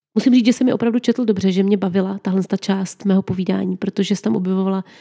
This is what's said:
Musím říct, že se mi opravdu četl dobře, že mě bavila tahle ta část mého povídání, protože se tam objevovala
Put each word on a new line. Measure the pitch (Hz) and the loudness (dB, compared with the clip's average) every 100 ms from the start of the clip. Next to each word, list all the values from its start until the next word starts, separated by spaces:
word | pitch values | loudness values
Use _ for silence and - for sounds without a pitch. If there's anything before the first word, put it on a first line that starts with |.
| _ 214 | _ -2
Musím | 262 | 2
říct, | 247 220 | 4 4
že | |
se | 233 | 2
mi | 254 | 0
opravdu | - 233 233 | 0 0 0
četl | 240 233 | 0 0
dobře, | 226 190 190 | 0 0 0
že | 185 | 2
mě | 196 202 | 2 2
bavila | 190 190 190 196 | 0 0 -2 -4
tahle | 196 190 | -2 -2
ta | 185 196 | 0 -2
část | - 196 190 - | -2 -2 -4 -4
mého | 196 190 | 0 2
povídání, | - 185 180 190 190 185 | 0 -4 -2 -2 -2 -4
protože | - - 190 196 | -4 -2 -2 -2
se | |
tam | 214 220 | -2 -2
objevovala | 185 190 190 190 - - | 0 0 0 -2 -6 -16